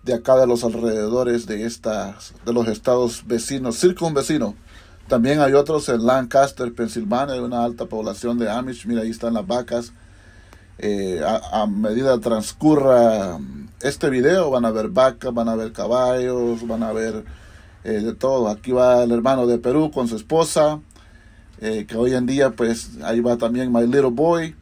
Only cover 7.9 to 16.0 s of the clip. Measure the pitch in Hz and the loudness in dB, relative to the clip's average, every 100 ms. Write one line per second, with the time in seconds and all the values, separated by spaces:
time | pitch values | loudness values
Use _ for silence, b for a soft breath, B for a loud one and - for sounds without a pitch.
7.9 | 110 107 95 120 120 113 113 131 120 113 | -6 -6 -6 -4 -2 -2 -4 -6 -10 -4
8.9 | 117 113 110 117 113 92 120 120 120 120 | -4 -4 -4 -4 -4 -2 -4 -2 -6 -6
9.9 | b b b b b b b b - 104 | b b b b b b b b -6 -4
10.9 | 101 98 87 78 110 - 107 107 101 107 | -2 -4 -2 -2 -2 -2 -2 -2 -2 -2
11.9 | 113 135 123 120 113 107 - 151 147 135 | 0 2 0 0 -2 -4 0 4 4 6
12.9 | 123 117 110 98 80 69 73 - - 131 | 6 6 4 -2 -8 -12 -14 -18 -6 -6
13.9 | - 156 127 131 190 156 131 117 110 107 | -2 -2 2 4 4 2 0 0 -2 -2
14.9 | 92 131 120 131 117 117 113 110 113 104 | 2 2 2 -6 -2 -2 -2 -6 -6 -2
15.9 | 123 | 0